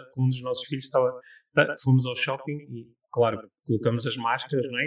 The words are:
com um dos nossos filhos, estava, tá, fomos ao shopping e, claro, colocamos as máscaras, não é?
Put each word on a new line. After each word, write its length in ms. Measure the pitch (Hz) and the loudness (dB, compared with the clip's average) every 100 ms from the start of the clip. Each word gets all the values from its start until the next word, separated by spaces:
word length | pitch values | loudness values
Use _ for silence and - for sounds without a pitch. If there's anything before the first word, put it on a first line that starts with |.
| 135 | -6
com 80 | 131 | 0
um 60 | 131 | 0
dos 120 | 127 | 0
nossos 220 | 127 123 - | -4 -6 -4
filhos, 180 | 131 | -8
estava, 340 | - 135 127 127 - - _ | 0 2 2 0 -14 -20 _
tá, 220 | - 151 151 | 2 2 2
fomos 240 | 131 131 127 | 4 4 4
ao 80 | |
shopping 440 | 120 - 135 143 147 147 | -2 -4 -4 -6 -8 -8
e, 180 | 120 120 _ _ | -14 -14 _ _
claro, 280 | 123 117 110 101 _ - | 2 2 2 -8 _ -2
colocamos 400 | 113 113 117 113 | 0 2 0 -2
as 100 | 123 | -2
máscaras, 500 | 113 127 - 139 131 | -2 -2 -2 -4 -2
não 80 | |
é? 80 | 123 | -4